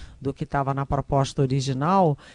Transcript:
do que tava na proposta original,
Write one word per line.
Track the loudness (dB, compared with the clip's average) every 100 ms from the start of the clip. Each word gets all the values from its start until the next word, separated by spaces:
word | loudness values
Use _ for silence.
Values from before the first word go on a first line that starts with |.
| -16 -8
do | -8
que | -6 -4
tava | -2 -2
na | -2 -2
proposta | -4 0 0 0 0
original, | 0 0 -2 -2 2 4 4 0 -8